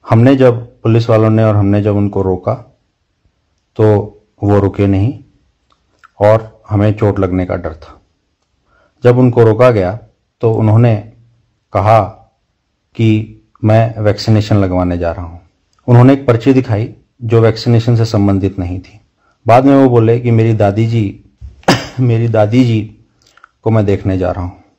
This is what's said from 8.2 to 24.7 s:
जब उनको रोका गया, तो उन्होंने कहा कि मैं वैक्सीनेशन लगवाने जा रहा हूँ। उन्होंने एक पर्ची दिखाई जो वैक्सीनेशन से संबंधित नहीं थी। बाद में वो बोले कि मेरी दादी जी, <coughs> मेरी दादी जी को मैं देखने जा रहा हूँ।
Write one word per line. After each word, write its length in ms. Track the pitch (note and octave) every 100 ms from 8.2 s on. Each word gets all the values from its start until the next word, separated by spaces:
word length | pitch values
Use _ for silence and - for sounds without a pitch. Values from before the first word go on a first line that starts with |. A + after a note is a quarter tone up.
| _ _ _ _ _ _ _ _
जब 140 | B2 B2
उनको 240 | B2+ A#2+
रोका 280 | A2+ G#2+ B2+
गया, 280 | A2 F2+ A2+ - _ _ _
तो 120 | A#2
उन्होंने 600 | A2 A2 A2 A#2+ G#2+ - _ _ _ _ _ _
कहा 300 | F#2+ G2+ A2+ F#2 - _ _ _ _ _ _ _
कि 460 | - A2+ A2 A2 - _ _
मैं 340 | A2 A2 A2+ A2
वैक्सीनेशन 580 | G#2 G2+ - A2 G2+ G#2
लगवाने 420 | F#2+ F2+ F2+ F2
जा 140 | E2+
रहा 140 | E2 E2+
हूँ। 140 | E2+ _ _ _ _ -
उन्होंने 240 | A#2+ B2+
एक 140 | C#3 C#3
पर्ची 260 | A2+ C#3
दिखाई 420 | C3 B2+ G#2 A#2 - _ _
जो 180 | A#2 A2+
वैक्सीनेशन 560 | A2+ A2 B2 A#2 A#2+ A#2
से 80 |
संबंधित 540 | A2+ G#2+ G2+ G2 F#2+ G2
नहीं 220 | F2 F2
थी। 200 | - _ _ _ _ _ A2+
बाद 180 | A#2+
में 120 | C3+ C#3
वो 140 | C3+
बोले 300 | A#2+ A2 A#2
कि 100 | A#2+
मेरी 220 | A#2 A2+
दादी 340 | G#2+ G2+ G2+ A2+
जी, 380 | A#2 G2 - _ _ - _
<coughs> 360 | - - - -
मेरी 280 | B2+ A2+ A#2
दादी 360 | A2+ G#2 B2
जी 340 | B2 A2 G#2 - _ _ _ _ _ _
को 80 | -
मैं 160 | A2+ G#2
देखने 320 | F#2+ G2 F#2
जा 120 | F2+
रहा 120 | F2+
हूँ। 140 | F2 - _